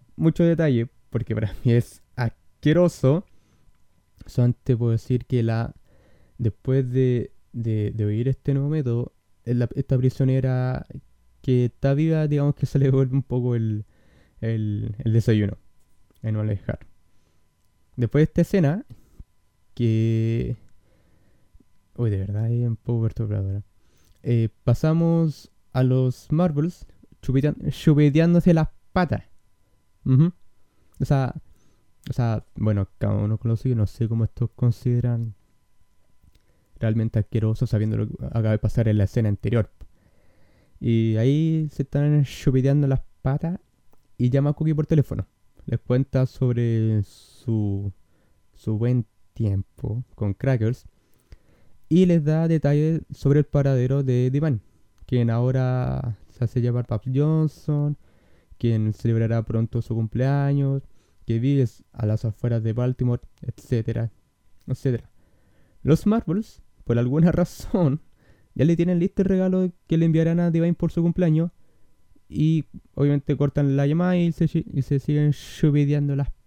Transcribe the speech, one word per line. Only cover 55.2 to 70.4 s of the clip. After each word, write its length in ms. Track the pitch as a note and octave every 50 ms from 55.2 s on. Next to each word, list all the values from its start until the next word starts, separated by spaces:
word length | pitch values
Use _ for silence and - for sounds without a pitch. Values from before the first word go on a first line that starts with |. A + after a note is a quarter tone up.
| A#2 A2+
ahora 880 | A2+ A#2 B2 C3 C3 C3 B2+ B2+ B2+ B2+ B2+ C3 C3 C3 - - G#2 - - -
se 160 | - - B2
hace 180 | - - B2
llamar 240 | A#2+ A#2+ A#2+ B2 A#2
Pap 180 | - A#2+ G#2 - B2+
Johnson, 840 | C3 C#3 D3 D#3 D#3+ D#3 D#3 D3 - - - - D3+ D3 D3 D3 C#3+ - - _ _ _ _ _ - _ _ _ - -
quien 340 | - A#2 A2+ A2 A2 G#2+
celebrará 500 | G#2 - - A2+ A2+ A2+ A2+ A2 A#2 A#2 A2+
pronto 380 | - A2+ A2+ A#2 - - A#2+
su 120 | - - A#2
cumpleaños, 880 | A2+ A2+ G#2+ - A#2+ B2+ C3+ C#3 C#3+ C#3 C#3 C#3+ C#3+ C#3 C3+ C#3 C3+ - - - - _ _ _ _ -
que 120 | - A2+ A2+
vive 280 | A#2+ C#3 C#3+ C#3 B2+ A#2 - - - _
a 140 | - - A2
las 180 | G#2 G#2+ - -
afueras 380 | A2 - - - A#2+ A#2 A2+
de 100 | A2 A2+
Baltimore, 500 | A2 A#2+ B2 B2+ B2 - B2 B2 A#2+ A#2+ - - - _
etcétera, 720 | - B2+ - - - - B2+ A2+ A2 A#2+ A#2 A2+ A#2 A2 - _ _ _ _ _ _ _ - - _
etcétera. 440 | - B2+ - - C3+ B2 A2 - - _ _ _ _ _ _ _ _ _ _ _ _ _ -
Los 240 | - - D#3 - -
Marvels, 560 | G3+ G#3+ A#3 - - E3 G#3 A3+ - - - - _ _ - -
por 140 | - A#2 A#2
alguna 340 | A#2+ B2 C3+ D#3+ E3 F3
<laughs> 0 |
razón, 720 | D#3 F3 F3 - - - - - - F#3+ E3+ C3+ C#3 D#3+ - - - _ _ _ - _ _ _ _
ya 100 | - C3
le 120 | E3 E3+
tienen 220 | E3 E3+ F3+ F3+ E3+
listo 240 | E3+ G3 - -
el 60 | F#3+ F#3+
regalo 440 | F#3+ F#3 F#3 F#3 F#3 F#3 F#3 F3+ - _ _
que 100 | - E3
le 80 | E3 E3
enviarán 340 | E3 D#3+ E3 D#3+ E3 E3+ F3